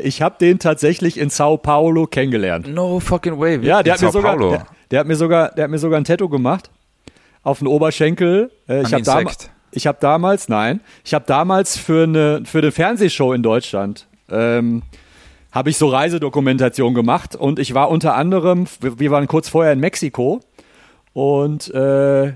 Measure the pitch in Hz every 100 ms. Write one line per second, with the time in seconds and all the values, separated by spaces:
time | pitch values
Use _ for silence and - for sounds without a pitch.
0 | 143 - 156 - 175 185 170 156 147 170
1 | 170 - 147 - 147 156 - 147 165 160
2 | 160 - 135 117 95 85 110 156 180 180
3 | - 175 175 156 156 156 123 196 165 180
4 | 185 202 202 170 98 82 - - _ 131
5 | 151 156 165 170 160 - 151 151 160 156
6 | 147 170 185 143 123 180 - _ _ _
7 | - - _ _ - 135 139 147 156 -
8 | 160 170 175 185 247 - - 131 127 127
9 | 117 139 - - - - _ - 151 143
10 | 143 160 180 196 - 110 110 180 - -
11 | - 151 - 139 175 190 190 - - 160
12 | 160 160 151 147 120 160 151 147 175 233
13 | 190 - 131 127 113 113 - 98 101 104
14 | - _ - 107 117 120 117 117 - -
15 | _ _ - - _ 127 131 151 151 131
16 | 156 170 143 143 135 131 127 - 123 123
17 | 117 156 - - 139 143 131 131 143 165
18 | 156 127 165 190 170 180 180 - 127 117
19 | 143 143 139 160 - 160 160 135 156 -
20 | 151 - 127 220 - _ _ _ _ _
21 | _ - 139 143 147 151 - 131 135 139
22 | 139 139 139